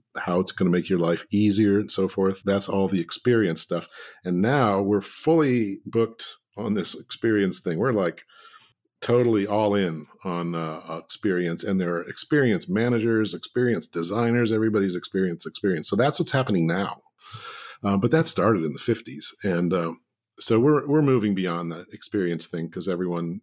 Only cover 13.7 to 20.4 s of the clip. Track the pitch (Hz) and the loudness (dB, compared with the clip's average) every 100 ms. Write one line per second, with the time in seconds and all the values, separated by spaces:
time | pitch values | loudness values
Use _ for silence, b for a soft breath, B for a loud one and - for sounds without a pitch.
13.7 | 95 - 87 85 107 117 120 113 110 110 | 0 -4 -4 -2 0 2 2 2 2 2
14.7 | 104 98 87 - 95 95 85 - - 101 | 2 0 -2 -4 -2 -2 -4 -8 -2 -2
15.7 | 85 - 98 135 - - 135 127 95 82 | 0 0 2 2 0 0 0 2 2 2
16.7 | 90 98 - _ _ B B B B B | 0 -2 -8 _ _ B B B B B
17.7 | B 101 98 107 160 165 - 98 101 78 | B 0 2 4 2 2 2 2 2 0
18.7 | - - 113 - 73 - - 101 87 87 | -4 -4 -4 -4 -10 -10 -6 -2 0 0
19.7 | 90 82 82 _ _ _ - | 0 -2 -8 _ _ _ -8